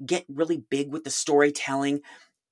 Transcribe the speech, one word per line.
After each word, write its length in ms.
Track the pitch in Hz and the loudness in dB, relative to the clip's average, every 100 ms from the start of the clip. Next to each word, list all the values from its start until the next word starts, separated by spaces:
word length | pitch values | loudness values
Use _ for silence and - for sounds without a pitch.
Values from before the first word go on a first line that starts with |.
get 220 | 131 175 - | -4 -4 -4
really 300 | 139 165 160 | -4 -2 -2
big 340 | - 139 143 | -2 -4 -2
with 120 | 156 | -6
the 60 | 139 | -6
storytelling. 920 | - - 147 147 143 - 135 143 143 - - _ _ _ | -4 2 6 6 2 -4 -2 0 -2 -4 -20 _ _ _